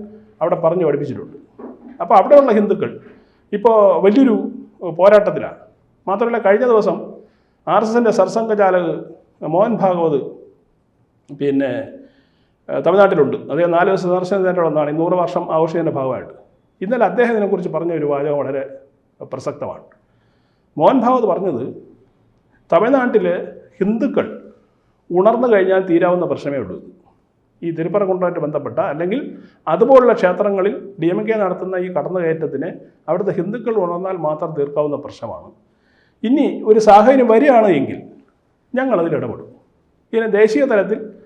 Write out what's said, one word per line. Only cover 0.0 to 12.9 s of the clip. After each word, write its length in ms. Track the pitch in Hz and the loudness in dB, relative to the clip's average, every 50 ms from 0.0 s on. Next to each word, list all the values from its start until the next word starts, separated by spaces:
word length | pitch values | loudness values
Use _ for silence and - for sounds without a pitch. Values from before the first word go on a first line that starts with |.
| - - - - - _ _ - | -8 -12 -20 -20 -20 _ _ -4
അവിടെ 140 | 156 175 180 165 165 | -2 -2 0 0 0
പറഞ്ഞ് 200 | 160 175 185 165 147 | 0 0 2 0 0
പഠിപ്പിച്ചിട്ടുണ്ട്. 480 | 143 143 139 127 - - - - - - - _ _ - - - - - - - - - | 0 -2 -2 -6 -8 -10 -12 -16 -18 -20 -20 _ _ -20 -20 -20 -20 -20 -20 -18 -10 -8
അപ്പോൾ 120 | 254 - 233 190 | 0 2 4 4
അവിടെയുള്ള 320 | 208 254 285 285 269 254 208 220 | 6 8 8 8 8 6 4 2
ഹിന്ദുക്കൾ 320 | 208 196 214 - 127 - - - - - - _ _ _ _ _ _ - 208 | 2 0 0 -2 -4 -8 -8 -12 -20 -20 -20 _ _ _ _ _ _ -8 -4
ഇപ്പോൾ 200 | 196 202 226 226 214 208 190 175 160 180 | 0 2 2 4 6 4 4 4 4 2
വലിയൊരു 320 | 202 214 269 269 247 214 196 - - - - - - _ - 185 170 160 - | 4 4 4 4 4 2 0 -2 -6 -10 -12 -18 -20 _ -14 -12 -8 -2 4
പോരാട്ടത്തിലാണ്. 600 | 190 208 214 208 208 185 156 135 107 - - - - - _ _ _ _ _ _ - 180 | 4 6 6 6 4 2 -4 -6 -8 -10 -12 -14 -20 -20 _ _ _ _ _ _ -6 -4
മാത്രമല്ല 300 | 196 202 233 233 233 226 - | -2 -2 -2 -2 -2 0 2
കഴിഞ്ഞ 200 | 190 202 226 254 240 | 4 4 4 4 4
ദിവസം 240 | 226 214 - 165 170 - - - - - - _ _ _ _ _ _ _ - 147 175 | 4 4 2 2 -2 -4 -8 -14 -18 -20 -20 _ _ _ _ _ _ _ -4 0 0
ആർ 80 | 208 226 | 0 2
എസ് 80 | 220 | 2
എസിൻ്റെ 200 | 226 240 233 214 202 - | 0 0 2 2 2 2
സർസംഘചാലക് 720 | 185 - - 226 226 226 214 208 196 185 185 180 175 160 - - - - - - _ _ _ - 185 156 160 | 0 0 0 -4 -2 -2 0 2 2 2 2 2 0 -2 -6 -8 -10 -14 -20 -20 _ _ _ -12 -8 -2 0
മോഹൻ 200 | 180 214 240 214 175 | 0 0 0 0 0
ഭാഗവത് 360 | 190 190 180 170 165 160 147 127 - - - - - - _ _ _ _ _ _ _ _ _ _ _ _ _ _ _ - 143 143 | 0 0 0 0 0 0 0 -2 -4 -6 -14 -18 -20 -20 _ _ _ _ _ _ _ _ _ _ _ _ _ _ _ -18 -10 -6
പിന്നെ, 300 | 143 143 139 139 139 127 120 113 - - - - - - _ _ _ _ _ _ _ _ _ _ _ - | -4 -2 0 0 -2 -2 -4 -6 -10 -12 -14 -20 -20 -20 _ _ _ _ _ _ _ _ _ _ _ -8
ഏഹ്, 100 | 139 139 135 | -6 -2 0
തമിഴ്നാട്ടിലുണ്ട്. 500 | 165 | 2